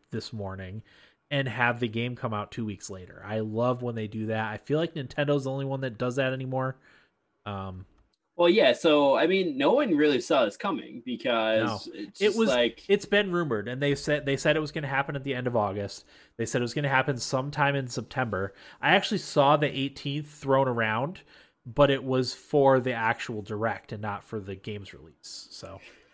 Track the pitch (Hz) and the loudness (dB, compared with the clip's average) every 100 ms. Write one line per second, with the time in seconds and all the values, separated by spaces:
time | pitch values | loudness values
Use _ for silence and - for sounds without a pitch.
0 | _ 113 - 110 98 95 92 107 - _ | _ -10 -8 -8 -8 -8 -10 -12 -14 _
1 | _ _ _ 143 131 113 120 120 120 110 | _ _ _ -4 -4 2 2 2 -2 -2
2 | 120 123 117 107 101 - 110 98 - 95 | -4 -4 -6 -4 -6 -6 -6 -6 -10 -14
3 | 90 - 101 110 110 110 123 123 123 117 | -16 -16 -8 -4 -4 0 0 0 -4 -4
4 | 107 110 110 110 110 107 - 147 170 156 | -6 -6 -4 -2 -4 -6 -4 -2 -2 -4
5 | 127 - 143 147 131 135 135 135 131 107 | -8 -4 0 0 0 -4 -4 -4 -6 -4
6 | 123 127 131 131 131 131 131 - _ _ | -2 0 0 -2 -4 -2 -4 -6 _ _
7 | _ _ _ _ 104 101 95 92 92 _ | _ _ _ _ -10 -8 -8 -10 -16 _
8 | _ _ _ - 175 214 131 - 165 147 | _ _ _ 2 4 6 6 6 4 6
9 | 143 127 160 190 180 135 143 247 269 147 | 6 4 4 2 0 2 4 4 4 4
10 | 151 131 - 147 110 - - - - 120 | 4 2 2 4 2 0 -4 -4 -6 -12
11 | 127 117 131 117 110 110 117 107 - - | -8 -6 0 0 2 2 2 -2 -8 -12
12 | 104 - 208 208 226 123 120 - - 202 | -14 0 0 4 2 4 2 -2 0 0
13 | - 202 202 175 160 110 104 127 143 139 | 2 0 2 -2 0 -2 -4 -2 0 0
14 | - 147 139 139 160 156 151 160 139 135 | 0 -2 0 0 2 2 0 -6 -4 -2
15 | 139 143 135 127 123 120 104 101 101 - | -2 -4 -4 -4 0 0 0 -2 -6 -10
16 | - - - - 113 131 120 151 143 135 | -18 -20 -20 -6 -2 0 -2 -2 2 2
17 | 131 127 - 131 139 147 143 139 131 123 | 2 -2 -2 -2 -2 0 0 0 -2 -6
18 | 113 - 123 95 95 - - - 139 190 | -6 -4 -2 -2 -4 -8 -20 -4 2 2
19 | - 202 - 151 139 147 143 139 135 135 | 2 -4 0 4 6 4 2 -2 -6 -6
20 | 143 143 147 - 135 135 131 117 110 110 | -6 -6 -8 -10 0 2 4 2 0 0
21 | 143 196 - - _ _ 127 113 143 135 | -2 -6 -18 -20 _ _ -8 4 4 4
22 | 131 127 127 - - 147 135 131 123 117 | 0 0 0 -4 0 4 6 6 4 0
23 | 113 117 - 110 98 107 113 98 - 107 | 0 0 -4 -8 -6 -4 -2 -4 -8 -8
24 | 107 101 - 110 95 95 113 104 95 - | -6 -8 -8 -10 -8 -10 -10 -12 -12 -18
25 | 78 _ - - - - - - - - | -20 _ -18 -16 -16 -18 -16 -18 -20 -20
26 | _ | _